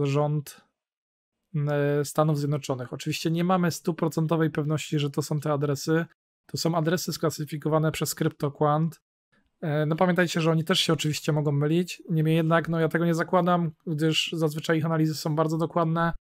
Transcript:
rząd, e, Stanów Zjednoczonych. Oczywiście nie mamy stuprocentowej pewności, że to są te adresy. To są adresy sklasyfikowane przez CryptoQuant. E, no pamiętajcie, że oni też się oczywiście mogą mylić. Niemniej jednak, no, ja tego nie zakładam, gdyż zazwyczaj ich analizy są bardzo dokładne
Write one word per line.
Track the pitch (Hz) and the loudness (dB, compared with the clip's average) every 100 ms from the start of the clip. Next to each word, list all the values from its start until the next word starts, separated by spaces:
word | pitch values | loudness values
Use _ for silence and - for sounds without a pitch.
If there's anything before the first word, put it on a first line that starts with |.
rząd, | 143 143 147 151 139 - _ _ _ _ _ _ _ _ _ 151 147 | 0 0 0 -2 -6 -14 _ _ _ _ _ _ _ _ _ -6 -2
e, | 147 143 147 | 0 2 0
Stanów | 139 - 156 147 | 0 0 2 2
Zjednoczonych. | 143 147 - 131 120 | 0 -4 -4 -6 -6
Oczywiście | - 156 147 170 | -8 -6 -4 -2
nie | 165 | 0
mamy | 175 185 175 | 2 2 2
stuprocentowej | - - 160 165 170 156 165 160 | 0 -4 -2 -2 0 0 2 2
pewności, | - 147 156 - 151 | 0 -2 -2 -2 -2
że | 143 | -2
to | 147 | -2
są | 139 151 | -2 -2
te | 151 | -2
adresy. | 143 143 135 - 160 165 _ _ _ _ | 0 0 -2 0 0 0 _ _ _ _
To | - | -4
są | 165 | 0
adresy | 170 160 175 - | 0 0 0 -2
sklasyfikowane | 147 160 - 151 151 156 156 156 | -4 -4 -4 -6 -6 0 2 2
przez | - 151 | 0 -4
CryptoQuant. | - 160 - 143 - 151 151 165 - _ _ _ _ _ _ | -2 -4 -2 -6 0 2 2 0 -4 _ _ _ _ _ _
E, | 160 147 151 | -4 0 0
no | 160 | 2
pamiętajcie, | 185 175 175 175 | 2 2 2 2
że | 160 | 2
oni | 160 | 2
też | 160 190 | 2 0
się | - | 2
oczywiście | 156 151 147 - | 0 0 -2 -2
mogą | 151 147 | 0 0
mylić. | 143 147 165 175 - - | 0 2 2 0 -6 -2
Niemniej | 160 156 165 | 0 2 2
jednak, | 160 165 160 | 4 2 2
no, | 165 | 0
ja | 160 | 0
tego | 165 | 2
nie | 170 | 2
zakładam, | 160 165 185 175 175 165 - - | 0 2 2 2 2 0 -4 -8
gdyż | 151 160 151 - | 0 2 2 -2
zazwyczaj | 165 160 156 - 165 | -2 -2 -2 -2 0
ich | 165 | 2
analizy | 160 156 | 2 0
są | 147 165 | 0 -2
bardzo | 151 156 160 | 0 0 0
dokładne | 165 175 160 165 170 - | 0 0 2 2 0 -2